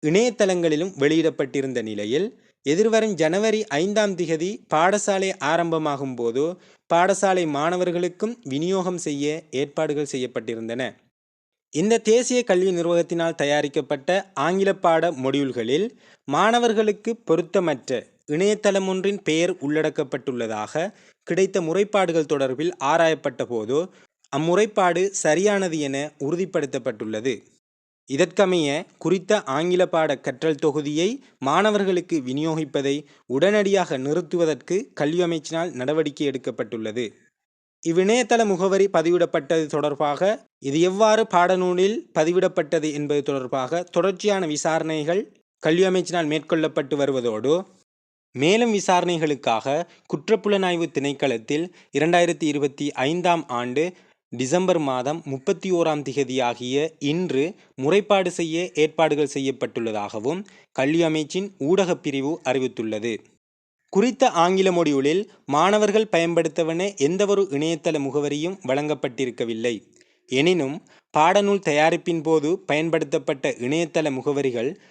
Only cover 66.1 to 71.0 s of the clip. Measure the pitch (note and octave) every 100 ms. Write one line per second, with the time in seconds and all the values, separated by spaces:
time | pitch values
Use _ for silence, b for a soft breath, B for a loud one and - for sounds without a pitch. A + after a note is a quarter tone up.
66.1 | E3+ E3+ E3+ E3 D3+ D#3+ E3 G3 G3 C#3
67.1 | F#3 G3+ G3 G3 C#3 D#3 E3 F3 D#3 C#3
68.1 | C3+ C#3+ D3 D#3+ F#3+ B2+ C3+ D3+ D3 C#3
69.1 | A2+ C3 A2+ A#2 A2+ A#2+ A2 _ b b
70.1 | b _ C3 D#3+ F3+ C3+ D3 _ b